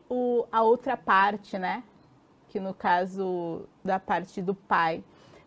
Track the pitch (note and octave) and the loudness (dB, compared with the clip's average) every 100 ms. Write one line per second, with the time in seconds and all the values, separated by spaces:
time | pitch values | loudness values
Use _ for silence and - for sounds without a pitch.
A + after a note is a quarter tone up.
0 | - B3 B3 A#3+ A#3 A3+ A3+ A#3+ - A#3+ | -6 -2 0 0 0 2 4 4 0 -4
1 | - G3 G3 G3+ - G3 F#3 G3+ - _ | 2 4 4 0 -8 -6 -4 -6 -10 _
2 | _ _ _ _ _ G#3 F#3+ F#3 G#3 F3+ | _ _ _ _ _ -8 -6 -4 0 0
3 | F#3 F#3+ F#3+ F3+ E3+ E3+ G3 _ F#3 F#3+ | 0 -4 -4 -4 -4 -8 -12 _ -4 -4
4 | - F#3 F3+ - F#3 G3 - F#3+ E3 E3+ | 0 -4 -4 -8 -4 -4 0 2 2 -2
5 | - - - - | -10 -20 -20 -20